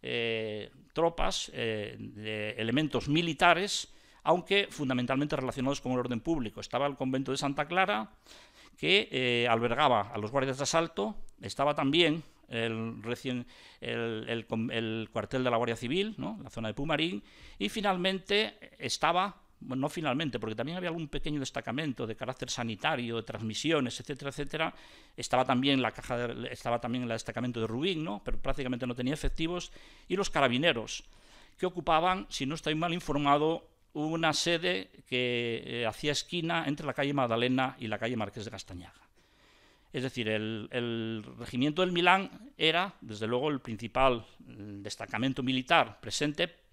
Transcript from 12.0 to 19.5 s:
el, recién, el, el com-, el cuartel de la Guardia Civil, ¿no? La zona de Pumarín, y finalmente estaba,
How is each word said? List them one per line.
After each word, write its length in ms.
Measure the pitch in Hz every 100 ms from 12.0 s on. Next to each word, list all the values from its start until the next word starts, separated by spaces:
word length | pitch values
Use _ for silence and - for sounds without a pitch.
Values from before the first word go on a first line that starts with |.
| 165 165 - - -
el, 520 | 117 113 113 113 113
recién, 460 | 107 120 135 123 120 - - -
el, 440 | 120 117 117 110 120
el 180 | 117 110
com-, 240 | 113 113
el 400 | 117 113 113 110
cuartel 320 | 117 104 131
de 60 | 127
la 80 | 117
Guardia 180 | 120 113
Civil, 380 | 120 165 208 208
¿no? 220 | 185 214
La 60 | 131
zona 180 | - 110
de 60 |
Pumarín, 500 | 107 143 151 165 202 - - - -
y 120 | 202
finalmente 880 | 226 202 185 185 190 - 208 214 - - -
estaba, 640 | 131 - 151 170 202 - _